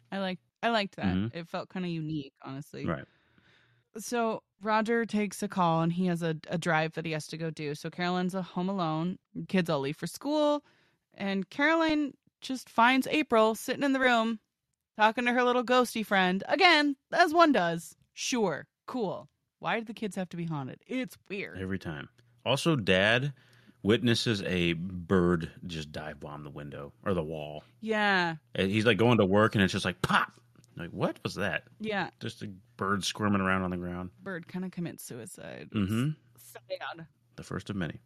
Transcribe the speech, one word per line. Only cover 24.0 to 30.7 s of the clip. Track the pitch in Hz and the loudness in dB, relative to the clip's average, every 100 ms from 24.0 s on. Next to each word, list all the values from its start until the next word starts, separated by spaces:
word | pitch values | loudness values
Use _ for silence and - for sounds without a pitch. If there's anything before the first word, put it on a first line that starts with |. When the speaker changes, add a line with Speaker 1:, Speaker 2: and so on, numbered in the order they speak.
| 120 113 123 101 | 4 2 2 0
Speaker 2:
a | 87 90 87 | 0 2 2
bird | 82 92 92 85 95 87 87 80 - 90 | 0 -4 -6 2 4 6 4 0 -10 -10
just | 82 76 | -10 -8
dive | 80 76 73 | -10 -10 -12
bomb | 76 73 | -12 -12
the | 73 | -14
window | 73 73 71 71 - | -14 -12 -12 -14 -8
or | 101 | -2
the | 87 | -2
wall. | 78 80 76 76 - _ | -2 -6 -8 -12 -16 _
Speaker 1:
Yeah. | 220 214 208 190 170 160 _ | -2 0 2 2 0 -4 _
Speaker 2:
And | - 95 | -2 0
he's, | 110 110 | 2 4
like, | 95 | 4
going | 117 113 | 6 6
to | 95 | 4
work | 101 110 107 | 4 4 4
and | |
it's | 92 | 2
just | 101 | 2
like, | 92 - | -2 -2
"Pop!" | - 190 - - _ _ _ | 0 0 0 -6 _ _ _